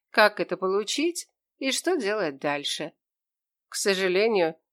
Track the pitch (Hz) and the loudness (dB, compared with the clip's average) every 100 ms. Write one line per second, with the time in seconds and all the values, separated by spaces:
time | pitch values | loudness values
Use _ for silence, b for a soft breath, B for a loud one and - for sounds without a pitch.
0 | _ - 214 208 170 175 185 196 214 - | _ 4 4 4 -4 -2 -2 -2 -2 -2
1 | 330 339 - _ _ - 269 254 330 359 | -2 -4 -12 _ _ -6 -4 -2 0 0
2 | 196 214 165 139 151 143 139 - 160 _ | 0 -2 -2 -2 -2 -2 -4 -8 -8 _
3 | _ _ _ _ _ _ - - 208 190 | _ _ _ _ _ _ -12 -4 0 2
4 | 190 180 226 208 165 160 _ | 2 2 4 4 2 -2 _